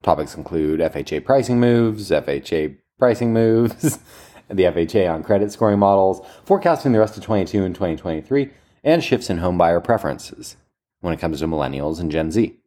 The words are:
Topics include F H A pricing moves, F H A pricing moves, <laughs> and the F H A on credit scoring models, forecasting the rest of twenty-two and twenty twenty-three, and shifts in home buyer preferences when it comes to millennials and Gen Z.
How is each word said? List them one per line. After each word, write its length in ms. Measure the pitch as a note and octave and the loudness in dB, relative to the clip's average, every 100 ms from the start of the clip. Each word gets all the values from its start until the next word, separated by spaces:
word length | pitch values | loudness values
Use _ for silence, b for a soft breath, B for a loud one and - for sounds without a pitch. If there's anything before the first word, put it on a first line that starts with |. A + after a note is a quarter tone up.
Topics 320 | - D2+ D2+ | 0 0 -2
include 460 | - D2 E2+ D#2 D#2 | -8 -6 -2 0 0
F 160 | D#2+ D2+ | -2 -4
H 160 | C#2+ | -6
A 80 | D#2 | -6
pricing 400 | - C3+ A#2 B2 | 0 0 2 2
moves, 500 | A#2+ A#2 A#2 G#2+ F#2+ | 4 4 2 -2 -2
F 160 | D#2 D2 | -2 0
H 280 | C#2+ - | -6 -2
A 200 | E2 D#2 C#2 _ _ | -2 -2 -8 _ _
pricing 360 | B2+ A2+ A#2+ | 2 2 0
moves, 640 | A2+ A2+ A2+ A#2 - D#3 - B B | 2 4 4 2 0 -4 -4 B B
<laughs> 240 | B B _ | B B _
and 100 | G2 | 0
the 60 | |
F 100 | F2+ | 2
H 200 | F2 E2 | 2 0
A 120 | G#2+ F2+ | 0 0
on 160 | D#2+ | -2
credit 300 | D2+ G2+ G#2 | 0 0 0
scoring 260 | - A2+ G2+ | 0 0 4
models, 480 | G2 G2 F#2+ F#2 B B - | 4 4 2 0 B B 0
forecasting 460 | G3 F3 D#3 C#3+ | 0 2 0 2
the 60 | A2+ | 2
rest 200 | G#2+ - | 2 0
of 40 | |
twenty-two 420 | - G#2+ F2 G#2+ | -2 -2 0 -2
and 100 | F#2+ | -2
twenty 220 | - F#2 D#2+ | -2 -4 -4
twenty-three, 520 | F#2 D#2 - C#3 C#3 B B B | -6 -8 -2 -2 -2 B B B
and 220 | C#3+ E3 | 0 0
shifts 240 | - B2 - | 2 -2 -2
in 80 | F2+ | -2
home 220 | F2+ F2+ | -2 2
buyer 200 | E2+ E2+ | 4 2
preferences 800 | - A2+ D#2 C2 - - - - _ _ _ _ | 2 0 0 -8 -12 -18 -18 -20 _ _ _ _
when 100 | F2 | -6
it 80 | D#2 | -4
comes 200 | E2 D2+ | -4 -4
to 60 | D#2+ | -4
millennials 540 | D#2+ C#2 C2+ D2 D#2+ | -2 -4 -4 -6 -4
and 100 | E2+ | -4
Gen 200 | D#2 D#2+ | -2 -2
Z. 280 | F2+ A2+ - | 0 -2 -4